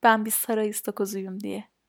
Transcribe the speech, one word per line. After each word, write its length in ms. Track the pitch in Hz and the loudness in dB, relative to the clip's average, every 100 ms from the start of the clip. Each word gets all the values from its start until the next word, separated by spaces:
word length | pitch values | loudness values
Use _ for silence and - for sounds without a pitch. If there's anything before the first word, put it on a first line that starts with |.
"Ben 220 | 240 226 214 | 6 4 2
bir 60 | |
Saray 380 | - - 220 214 | -2 0 0 0
Üst 180 | 214 - | -2 -6
Dokuzuyum." 520 | 202 196 196 190 185 | -4 -2 -4 -8 -8
diye. 320 | 202 196 202 _ | -6 -8 -10 _